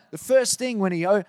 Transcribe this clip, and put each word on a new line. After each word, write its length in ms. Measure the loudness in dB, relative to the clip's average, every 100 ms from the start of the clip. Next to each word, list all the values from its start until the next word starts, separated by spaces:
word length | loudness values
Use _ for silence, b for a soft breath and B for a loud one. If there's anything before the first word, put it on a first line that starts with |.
| _
the 60 | -14
first 400 | 2 2 2 -2
thing 200 | -4 -2
when 140 | -2
he 140 | -2 2
o-, 180 | 0